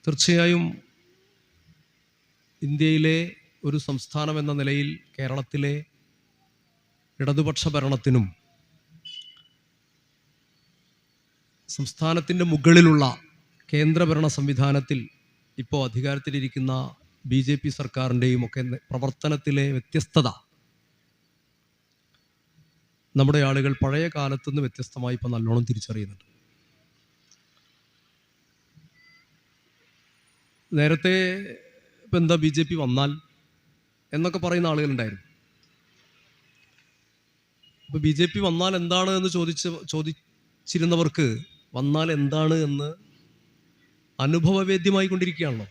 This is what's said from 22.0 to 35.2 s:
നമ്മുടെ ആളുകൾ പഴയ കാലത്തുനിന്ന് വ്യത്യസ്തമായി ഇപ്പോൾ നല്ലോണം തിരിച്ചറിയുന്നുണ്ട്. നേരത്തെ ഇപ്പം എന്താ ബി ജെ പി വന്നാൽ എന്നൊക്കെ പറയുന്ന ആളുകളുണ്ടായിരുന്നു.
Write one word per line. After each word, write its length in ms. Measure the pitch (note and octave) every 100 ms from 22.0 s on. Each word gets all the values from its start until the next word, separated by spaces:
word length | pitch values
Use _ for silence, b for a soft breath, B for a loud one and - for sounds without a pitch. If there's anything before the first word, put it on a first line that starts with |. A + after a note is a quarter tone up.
| _ _ _ _ _ _ _ _ _ _ _ C#3
നമ്മുടെ 200 | C3+ D3 C#3
ആളുകൾ 240 | C3+ C3+ C3+
പഴയ 220 | C3+ C#3+ E3 D3+
കാലത്തുനിന്ന് 480 | C#3 C3+ - C#3+ C3+
വ്യത്യസ്തമായി 500 | - B2+ - B2 B2
ഇപ്പോൾ 140 | B2 A#2
നല്ലോണം 280 | A2+ A#2 A#2
തിരിച്ചറിയുന്നുണ്ട്. 560 | G#2+ - G#2+ G2+ G2 _ _ _ _ _ _ _ _ _ _ _ _ _ _ _ _ _ _ _ _ _ _ _ _ _ _ _ _ _ E5 _ _ _ _ _ _ _ _ _ _ _ _ _ _ _
നേരത്തെ 420 | D#3 D3+ D#3+ F#3 F#3 F#3 F#3 G3+ - - _ _ _ -
ഇപ്പം 120 | F3
എന്താ 140 | E3 E3+
ബി 80 | D#3 D3+
ജെ 80 | D#3+
പി 80 | E3+
വന്നാൽ 300 | C3+ B2+ C#3 D3+ _ _ _ _ _ _ _ _ _
എന്നൊക്കെ 280 | D3 F3 F3 F3
പറയുന്ന 260 | F3 E3+
ആളുകളുണ്ടായിരുന്നു. 500 | D3+ D3 C3 A2 G2